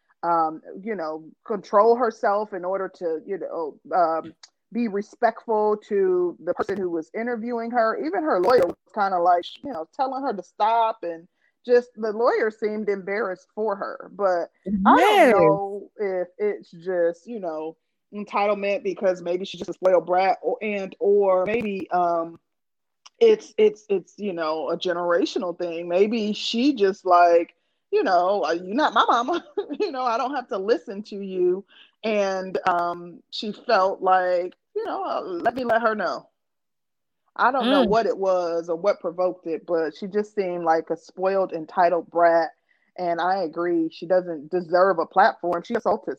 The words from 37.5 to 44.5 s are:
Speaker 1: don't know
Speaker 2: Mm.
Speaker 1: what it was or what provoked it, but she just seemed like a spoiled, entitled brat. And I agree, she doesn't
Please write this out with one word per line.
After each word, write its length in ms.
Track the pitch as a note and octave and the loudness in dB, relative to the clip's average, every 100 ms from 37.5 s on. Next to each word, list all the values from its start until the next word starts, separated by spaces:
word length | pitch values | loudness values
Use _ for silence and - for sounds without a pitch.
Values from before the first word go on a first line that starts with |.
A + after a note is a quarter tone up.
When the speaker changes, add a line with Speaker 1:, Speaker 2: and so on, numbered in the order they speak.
Speaker 1:
don't 180 | C4+ A#3 | 2 2
know 140 | C#4 | 4
Speaker 2:
Mm. 60 | G#3+ | 4
Speaker 1:
what 160 | A3+ G3 | 2 0
it 100 | F#3 | -2
was 520 | F#3+ F3+ E3+ E3+ E3+ | 0 0 0 -4 -4
or 60 | E3 | -2
what 240 | G3+ F#3 | -2 -2
provoked 480 | F3+ E3+ F3+ F3 E3 | -4 -2 -2 -4 -8
it, 180 | D#3 - | -8 -2
but 300 | E3 D#3 - | -2 -2 -6
she 120 | G3+ | -6
just 280 | G#3 G#3 - | -4 -4 -4
seemed 300 | F#3 F3 E3 | -4 -2 0
like 240 | E3 - | 0 0
a 80 | E3 | -8
spoiled, 560 | - F#3 F#3+ G3 F#3 | -10 -4 0 0 -2
entitled 560 | E3 D#3 G3 F3 E3+ - | -4 -6 0 2 2 -2
brat. 420 | E3+ E3+ E3 D#3 - _ _ _ - | 2 4 4 0 -6 _ _ _ -6
And 240 | F3 E3 | -4 -2
I 220 | F3+ G3 | -2 -2
agree, 460 | D#3+ E3 F3 E3+ D#3+ | -4 -4 0 0 -2
she 160 | - E3+ | -4 0
doesn't 440 | F#3 F3 D#3 D3+ | 0 0 -8 -4